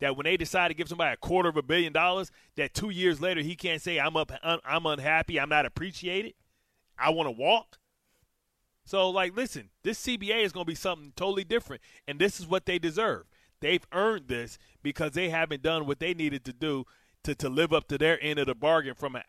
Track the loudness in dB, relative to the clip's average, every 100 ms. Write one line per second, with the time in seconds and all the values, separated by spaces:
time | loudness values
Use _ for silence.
0 | -2 0 0 0 0 2 2 0 -6 0
1 | 0 0 0 2 2 0 2 2 2 2
2 | 2 0 -4 _ _ -4 -4 -2 -4 2
3 | 2 2 0 0 -2 -4 -4 -4 -2 0
4 | 2 0 -2 -4 -2 -2 0 -2 0 -2
5 | 2 2 2 -2 2 2 2 -2 -8 -8
6 | -6 -4 -6 -12 _ _ _ _ _ -2
7 | 2 2 0 0 2 2 2 -20 _ _
8 | _ _ _ _ _ _ _ _ -4 2
9 | 2 2 0 -2 -6 -6 -16 _ -6 -4
10 | -4 -4 0 0 0 -2 -6 -4 -4 -6
11 | -8 -6 -4 -2 0 -2 -2 -14 -16 -20
12 | -8 0 0 0 -2 -2 0 -2 0 0
13 | 0 0 -6 _ _ -6 0 0 0 0
14 | 0 0 -4 -6 -6 -12 _ _ -6 -2
15 | -2 0 0 0 -2 0 0 0 0 -2
16 | -2 0 0 -2 -8 -4 -2 -2 -4 _
17 | _ _ -6 -2 0 2 4 4 2 2
18 | 4 4 0 0 0 2 4 4 2 -6
19 | -6 -8